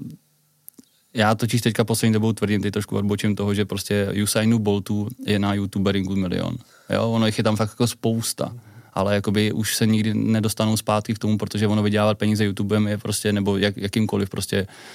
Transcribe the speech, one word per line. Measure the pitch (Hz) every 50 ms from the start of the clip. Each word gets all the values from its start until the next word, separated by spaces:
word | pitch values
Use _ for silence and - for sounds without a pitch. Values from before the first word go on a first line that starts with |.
| - - - - _ _ _ _ _ _ _ _ _ - - - - _ _ _ _ _ -
já | 117 107 107 113
totiž | 110 - 110 - 117
teďka | - 117 107 - 113
poslední | - 113 - - 113 110
dobou | 107 107 113 110
tvrdím, | - 107 101 107 101 98
teď | 104 98
trošku | 104 104 - -
odbočím | 104 101 101 104 101 - 107 101
toho, | 92 101 104 101
že | 104 104
prostě | - - 98 - - 104 101 98 101 - 101 104
Usainu | 104 - 107 110 113 117 113
Boltu | 104 104 101 101 95 - 107 104 104 107 - - -
je | 107 104 101
na | 101 101 101
youtuberingu | 101 98 95 - 101 95 98 98 98 92 92 98
milion. | 98 95 90 90 90 85 - 85 - - _ - - _ - 98
Jo, | 101 107 113
ono | 117 113 110
jich | 110 107 -
je | 117
tam | 113 107
fakt | 107 110 104
jako | - - 120
spousta, | 113 - - - 113 113 113 113 - - - - - 113 120 - - - - - - -
ale | - 95 101 104
jakoby | 101 95 110 101 107 107 104 -
už | - 113 - -
se | - 117
nikdy | 107 110 110 107 110 107
nedostanou | 110 107 110 110 110 107 107 - - 110 107 110
zpátky | 107 - - 107 107 104 - 113
k | -
tomu, | - 107 107 104
protože | 107 98 - 104 110
ono | 104 107 110 104
vydělávat | 104 104 104 104 107 104 -
peníze | 104 107 107 104 107
YouTubem | 101 95 - 104 98 107 107 107
je | 104 104 101
prostě, | - 110 107 - - 107 104
nebo | 101 98 101 101
jak-, | 95 98 104 101
jakýmkoliv | - 98 101 - 113 107 104 - 101 101 -
prostě, | - 98 92 - - 101 95 - - - - - -